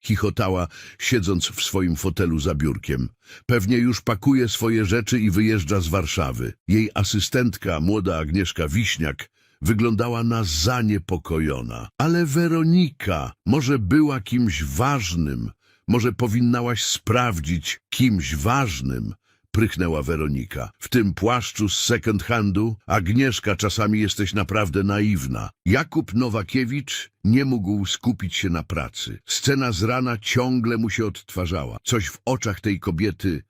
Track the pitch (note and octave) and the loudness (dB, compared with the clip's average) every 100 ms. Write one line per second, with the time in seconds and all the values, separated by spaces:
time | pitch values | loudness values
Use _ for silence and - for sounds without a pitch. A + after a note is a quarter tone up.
0 | - G#2+ G#2+ F2+ G2+ F#2 F2 - - - | 0 0 0 0 0 0 -2 -8 -20 -8
1 | - B2+ F2+ F#2 - - - G2 F#2 D#2 | 0 0 2 0 0 -4 -4 0 0 0
2 | G2 D#2+ F2+ D#2+ D2+ D2+ D2 C2 - C2+ | -2 0 0 0 0 0 -2 -2 -4 -2
3 | B1 _ _ - _ B2 F#2+ A#2+ A#2+ A2+ | -4 _ _ -20 _ 0 2 2 2 0
4 | - A2 - C3+ A#2+ - A2+ A2 G#2 A2+ | -2 0 4 4 2 0 0 2 2 0
5 | G#2+ B2+ G#2+ F2+ A2 A2 D2+ G2+ E2 F#2+ | 2 2 2 4 4 2 2 0 0 0
6 | E2 - D2 A#1 A#1+ - - G#2 A2 - | -2 -2 -2 -2 -8 -8 0 2 2 0
7 | G2+ G#2+ F#2+ B2+ B2 F#2 F#2+ E2 D#2+ G#2+ | 0 0 0 0 0 -2 -4 0 0 0
8 | F#2 E2 D#2 F2 F2 - D2+ E2 A2 - | 0 -2 0 0 -2 -2 -2 0 -2 -2
9 | D#2 C#2 - _ _ _ D#2 A2 A#2 G#2+ | -4 -6 -12 _ _ _ 0 2 2 0
10 | A#2+ A#2 A#2 A#2 G2+ D#2 E2 B2+ A2 G#2 | -2 -2 0 0 0 0 0 2 2 0
11 | - F2+ - D#2+ D#2+ C2+ A#1+ A1+ A1+ _ | -2 -6 -2 -2 0 -2 -6 -10 -14 _
12 | C#3+ E3+ E3+ C#3 E3+ E3 D#3+ F3 E3+ - | 2 2 2 2 2 2 4 6 4 0
13 | - E2+ B1+ - - C3+ B2+ C#3 G2 C#3 | -4 -2 -4 -8 0 2 4 0 2 4
14 | D3+ C3+ G2+ B2 A#2 D2+ D2+ C2+ B2+ C#3+ | 4 0 -2 0 0 0 -4 0 0 0
15 | F#2 F2 D2+ B1+ A1 - _ _ - A#2 | -2 -2 -2 -2 -6 -10 _ _ 0 2
16 | A#2 F#2+ A#2 A2 A#2+ A#2+ A#2+ A#2+ - - | 2 0 0 2 2 2 0 -2 -2 -4
17 | - A#2 B2 F2+ D2 E2+ - - _ - | 0 2 2 -2 -2 -2 -2 -8 _ 2
18 | C3 G2+ C2 D2+ E2+ C3 C3 D2+ C2 B1+ | 4 4 0 -2 0 2 0 -2 -4 -4
19 | A1 G2 _ _ _ - - D#2 F2 D#2+ | -6 -10 _ _ _ 2 2 2 -2 -2
20 | C2+ D#2+ D#2 C#2 A#1+ - A#1 - - B2 | -2 -2 -2 -4 -6 -8 -10 -12 -2 2
21 | G#2 E2 G#2 B2 G#2+ - G#2 - - A#2 | 2 2 0 0 -2 -2 -2 0 0 0
22 | F#2+ G#2 - A#2 G#2 F#2+ A2+ A2 - G#2 | 2 0 0 0 2 2 0 -4 -2 0
23 | F2 A2+ C3+ A2 - F#2 G#2 G2+ G#2 G#2+ | 2 2 2 0 -2 0 0 0 2 2
24 | G#2 - G2+ F#2+ F2 G#2 G2+ D#2 G2 G2+ | 0 0 -2 -2 -2 0 0 0 2 2
25 | G#2+ G2 C2 A#1+ G1+ - - A#2 C3 D#3+ | 2 2 0 -4 -6 -6 2 2 2 -2
26 | A#2+ G#2 B2+ A2 F#2 C3 B2 C#3 C#3+ - | -2 0 0 -2 -2 -2 -2 -4 -6 -10
27 | - _ G2 A#2+ C#3 B2+ F#2 G#2 F#2+ - | -10 _ 4 4 4 0 0 -2 -2 -2
28 | - A#3 F#2 - G2 E2+ D#2 D#2 B1 - | -2 -2 -4 -4 -2 -2 -2 -4 -6 -8
29 | - A1 - - - C#3 C3 F#2 A2 B2 | -12 -12 -8 -4 0 0 0 0 0 0
30 | B2+ A#2 - - B2+ B2+ A2+ A#2 A2+ G2 | -2 -4 -2 0 2 2 0 0 0 0
31 | A2 F#2+ - - F2+ F2 C2+ A1 - A#2+ | -4 -4 -10 -6 -2 -2 -4 -8 -2 -2
32 | E2 - - C3 A2+ F#2+ G#2+ F#2+ - E2 | -2 -8 -4 -2 -2 -4 -2 -2 -2 0
33 | G#2 E2+ G2 D#2 - | 0 0 -2 -4 -6